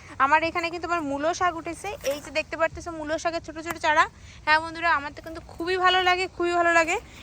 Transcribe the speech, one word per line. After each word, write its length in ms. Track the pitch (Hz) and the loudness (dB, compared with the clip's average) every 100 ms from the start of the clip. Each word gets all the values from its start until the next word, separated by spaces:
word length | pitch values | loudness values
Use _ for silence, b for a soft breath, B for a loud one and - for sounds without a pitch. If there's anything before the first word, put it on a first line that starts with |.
| B B | B B
আমার 240 | 269 311 | 4 4
এখানে 260 | 330 349 339 | 2 -2 -4
কিন্তু 180 | 339 330 | -4 -4
আমার 140 | 339 | -2
মূলো 320 | 294 277 311 | -2 -2 -2
শাক 220 | 349 359 330 | 0 0 -2
উঠেছে, 320 | 320 320 392 - | -8 -8 -10 -8
এই 180 | 269 294 285 | -4 -6 -4
যে 60 | |
দেখতে 260 | 285 302 311 | -6 -4 0
পারতেছো 340 | 320 330 339 | -2 -2 -10
মূলো 260 | 330 302 311 | -8 -4 -2
শাকের 240 | 339 330 | -2 -4
ছোট 180 | 330 311 | -8 -10
ছোট 180 | 320 330 | -8 -2
চারা। 320 | 330 311 370 - B B - | 2 4 2 0 B B 2
হ্যাঁ 140 | 311 | 2
বন্ধুরা, 340 | 330 330 339 | 2 -2 0
আমার 180 | 302 294 294 | 0 -2 -10
তো 60 | |
কিন্তু 200 | 330 330 - | -12 -12 -12
খুবই 300 | - 339 370 | -8 -4 2
ভালো 260 | 359 370 | 4 4
লাগে, 240 | 359 359 370 | 4 2 0
খুবই 260 | - 349 | -2 0
ভালো 200 | 349 339 | 2 4
লাগে 260 | 339 330 392 - B | 4 4 0 -6 B